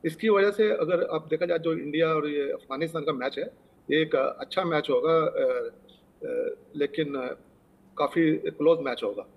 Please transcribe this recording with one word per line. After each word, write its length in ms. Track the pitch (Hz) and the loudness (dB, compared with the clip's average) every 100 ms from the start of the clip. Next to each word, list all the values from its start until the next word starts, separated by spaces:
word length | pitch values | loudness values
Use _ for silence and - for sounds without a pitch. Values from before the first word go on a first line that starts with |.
इसकी 240 | 165 160 220 | -4 -2 2
वजह 220 | 202 202 | 4 4
से 200 | 208 214 | 2 0
अगर 380 | - 165 180 - | 2 0 0 0
आप 120 | 160 160 | -4 -4
देखा 160 | 160 175 | -4 0
जाए, 120 | 170 | -2
जो 140 | 165 | 0
India 340 | 160 143 151 160 | -2 -2 0 2
और 220 | 156 151 | 0 -2
ये 140 | 147 | -2
Afghanistan 600 | 139 - - 135 160 160 | -4 -6 -8 -6 -4 -4
का 100 | 147 | -4
मैच 260 | 139 127 135 | -2 -4 -4
है, 60 | 185 - _ _ - | -8 -10 _ _ 0
ये 120 | 147 | 2
एक 120 | 156 143 135 - | 4 2 2 -2
अच्छा 240 | 139 - | -4 -2
match 260 | 180 151 147 | 0 0 2
होगा, 220 | 127 156 | 2 4
अ, 600 | 165 151 - 131 123 117 - - - _ _ | 4 2 0 0 0 -4 -10 -20 -20 _ _
अ, 20 | - 123 127 - - 147 | -6 -4 -4 -6 -12 -4
लेकिन 600 | 143 - 151 139 127 139 - _ _ _ _ - | -4 -2 -4 -4 -8 -10 -16 _ _ _ _ -2
काफ़ी 340 | 147 175 165 | 0 2 2
क्लोज 460 | 160 - - 151 160 | 2 -2 0 2 2
match 200 | 139 120 | 0 -4
होगा। 220 | 110 101 92 | -4 -6 -12